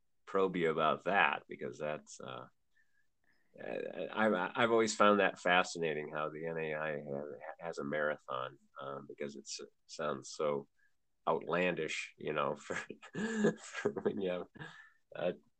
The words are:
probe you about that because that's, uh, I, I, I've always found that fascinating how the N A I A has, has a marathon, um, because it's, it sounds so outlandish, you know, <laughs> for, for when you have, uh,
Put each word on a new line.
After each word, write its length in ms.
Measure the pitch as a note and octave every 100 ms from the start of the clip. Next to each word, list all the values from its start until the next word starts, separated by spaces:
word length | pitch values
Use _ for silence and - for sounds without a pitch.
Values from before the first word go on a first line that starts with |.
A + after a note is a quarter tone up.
| _ _ -
probe 300 | G2 F#2+ F2
you 140 | D#2+
about 340 | D#2 D#2 C#2 F2
that 380 | G2 D2+ - -
because 300 | - C2 C#2
that's, 420 | D2+ D2+ - -
uh, 260 | B1+ B1 B1 _ _ _ _ _ _ _ _ _ _ - - G1+ G1+ - E2+
I, 120 | - A2
I, 240 | F2+ F2+ B2+
I've 80 | A#2
always 240 | A2+ A2
found 260 | - G#2 G2+
that 200 | F#2+ -
fascinating 720 | F2+ F2+ - E2+ E2 D2+ D2+
how 160 | D#2 D2+
the 180 | D#2 E2
N 120 | E2
A 160 | D#2
I 160 | D2+ D#2
A 60 | D2
has, 260 | D2 C#2 D2 C#2+ D#2 -
has 180 | E2+ D#2+
a 60 |
marathon, 760 | C#2+ D2+ D2 D2 - B1+ C2 C2+ _ -
um, 260 | C#2 C#2 C#2
because 260 | - C#2+ C#2
it's, 220 | - -
it 80 | - _ -
sounds 440 | - D2+ C#2 - -
so 300 | D2+ C#2+ - _ _ _ _ _ -
outlandish, 840 | - - E2+ F2+ D#2 D#2 - - -
you 140 | D#2
know, 220 | D2+ C#2 D2
<laughs> 40 |
for, 160 | - F2 - - - - A3+ A3 G3+ -
for 320 | - - - -
when 180 | - G#2+
you 100 | F#2
have, 160 | F2+ - - D#2+ - - _ - -
uh, 160 | F2+ - _